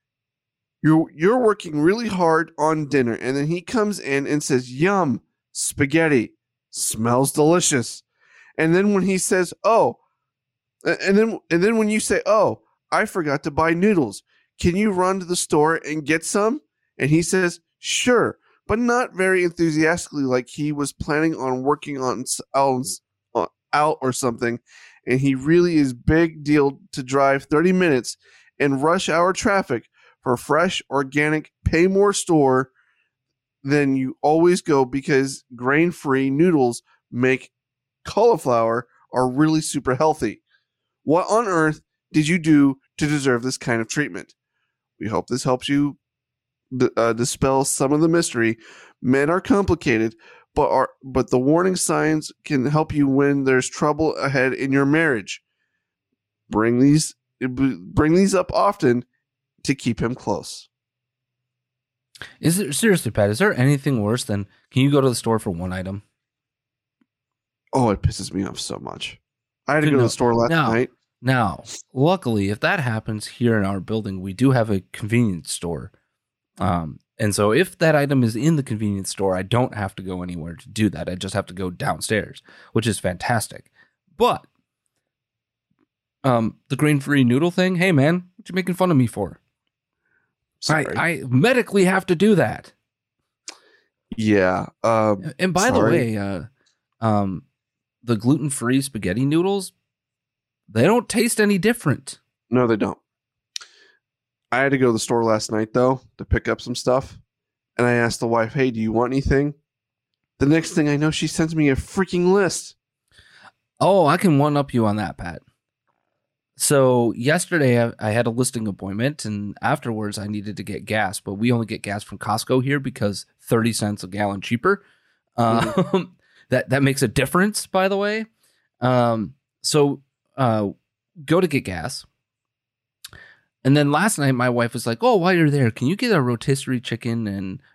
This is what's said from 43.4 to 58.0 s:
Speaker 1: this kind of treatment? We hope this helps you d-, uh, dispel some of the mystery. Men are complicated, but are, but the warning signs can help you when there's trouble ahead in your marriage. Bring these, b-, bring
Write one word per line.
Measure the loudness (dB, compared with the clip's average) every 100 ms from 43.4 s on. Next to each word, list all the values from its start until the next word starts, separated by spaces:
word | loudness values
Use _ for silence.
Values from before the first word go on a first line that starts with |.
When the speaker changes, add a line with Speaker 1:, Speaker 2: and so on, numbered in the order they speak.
Speaker 1:
this | -2 -6
kind | -4 -4
of | -2
treatment? | -4 -6 -8 -16 _ _ _ _ _ _ -12
We | -6
hope | -4 -4
this | -4
helps | -2 -2 0
you | -2 -2 -4 _ _ _ _ _ _ _ -2
d-, | 0 2
uh, | 0
dispel | 0 -4 -2 0 2 0
some | -2 0
of | 2
the | 2
mystery. | 2 0 0 0 -2 -10 -20 -20 _
Men | 0 2 2
are | 0
complicated, | 2 0 2 0 0 0 0 -4 -20 -20 _ -2
but | 0
are, | 2 0 _
but | -6 -4 0
the | 2
warning | 4 2 2 0
signs | -2 0 0 -2 -4 -14 -4
can | -2 0
help | 0 0
you | 0 2
when | 2 2 2
there's | 2 2 0
trouble | -2 -2 0 -2 -2
ahead | -2 0 0
in | -2 0
your | 2 2
marriage. | 2 2 -2 -6 -16 _ _ _ _ _ _ _ _ _ _ _
Bring | 0 2 4
these, | 4 4 0 -10 _ _
b-, | -8 -2 -2 -2
bring | -4 0